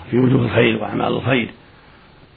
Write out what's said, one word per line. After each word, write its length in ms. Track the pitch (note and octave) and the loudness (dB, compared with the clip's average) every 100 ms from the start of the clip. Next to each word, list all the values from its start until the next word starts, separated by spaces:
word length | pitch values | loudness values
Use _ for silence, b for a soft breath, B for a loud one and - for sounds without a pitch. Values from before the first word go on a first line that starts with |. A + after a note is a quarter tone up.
| F2 | -4
في 80 | A#2 | 2
وجوه 260 | B2+ B2+ | 4 2
الخير 320 | A#2+ G#2+ A#2+ A2 | 2 2 2 0
وأعمال 300 | G#2 G#2+ A2 | -4 -4 -2
الخير، 420 | A#2 A2 B2+ G#2+ - B B B B B B B | -2 -2 -2 -4 -10 B B B B B B B